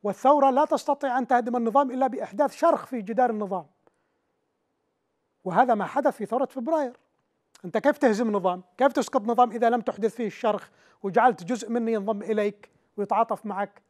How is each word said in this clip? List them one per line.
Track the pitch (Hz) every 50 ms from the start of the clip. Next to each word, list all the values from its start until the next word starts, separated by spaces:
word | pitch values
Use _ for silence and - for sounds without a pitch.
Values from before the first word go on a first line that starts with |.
| -
والثورة | 208 190 - - 262 294 294 277 269
لا | 262 254 302
تستطيع | 302 320 262 - - 285 285 - 269 240 262
أن | 254
تهدم | 226 262 247 240 240 233
النظام | 247 233 226 208 269 285 262
إلا | 254 254 262
بإحداث | 262 214 - - - - 208 294 254 -
شرخ | - - 330 330 - -
في | - 262 240 202
جدار | 185 226 208 254 247
النظام، | 226 208 208 190 196 185 156 _ _ _ _ _ _ _ _ _ _ _ _ _ _ _ _ _ _ _ _ _ _ _ _ _ _ _ _ _ _ _ _ _ _ _ _
وهذا | 185 170 185 254 247 233
ما | 208 190
حدث | 156 - 285 262 294 220
في | - 220
ثورة | - 226 254 277
فبراير. | - - 269 233 269 330 311 285 247 247 _ _ _ _ _ _ _ _ _ _ _ _ - -
أنت | 180 - 220
كيف | 208 285 294 -
تهزم | - 247 214 196 247 220 208
نظام؟ | 202 175 185 180 185 180 _ _ -
كيف | 240 277 240
تسقط | 294 240 - - 262 202
نظام | 220 233 240 247 240
إذا | 208 240 233 226
لم | 233 240
تحدث | 214 - - - 196 220 -
فيه | - 240
الشرخ | 208 - - - 226 208 196 - - _ _ _ _ _ _ -
وجعلت | 196 175 233 226 254 220 - 175
جزء | 165 247 226 - -
منه | 233 240 233 226
ينضم | 226 214 196 208 220 202 208
إليك | - 220 208 208 208 202 _ - _ _ _ _ _ _
ويتعاطف | - 202 190 220 202 226 - 220 - -
معك؟ | 214 202 190 202 202 _ - _ _